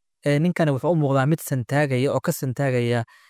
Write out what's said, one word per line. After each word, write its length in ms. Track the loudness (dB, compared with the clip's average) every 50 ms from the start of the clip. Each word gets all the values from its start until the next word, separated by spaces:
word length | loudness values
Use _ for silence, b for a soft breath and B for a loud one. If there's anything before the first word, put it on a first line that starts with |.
| _ _ _ _ -2
Ee, 140 | 0 0 2
ninkani 320 | 2 0 0 2 2 0 0
wuxuu 180 | 0 0 0 2
u 40 |
muuqdaa 300 | 2 2 2 2 2 2
mid 140 | 2 0 0
santaagaya 720 | -2 -4 -4 -4 -4 -2 0 0 0 0 0 0 0 0 0
oo 80 | -2
ka 120 | -2 -2 -4
santaagaya 720 | -2 -2 -4 -4 -2 -2 0 0 0 0 0 0 -2 -2 b b b b b